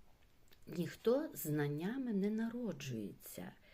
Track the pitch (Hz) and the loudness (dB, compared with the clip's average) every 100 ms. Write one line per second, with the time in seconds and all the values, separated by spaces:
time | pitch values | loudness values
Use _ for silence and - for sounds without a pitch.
0 | - - - - - - - - 156 - | -20 -20 -20 -20 -20 -18 -6 -2 -2 2
1 | - 262 311 - 156 151 143 147 180 262 | 4 4 2 -4 0 2 2 2 0 0
2 | 247 202 202 220 226 240 233 147 139 113 | 0 2 2 2 0 -2 -4 -4 -4 -4
3 | 101 - - - 90 - - | -4 -8 -12 -10 -12 -14 -20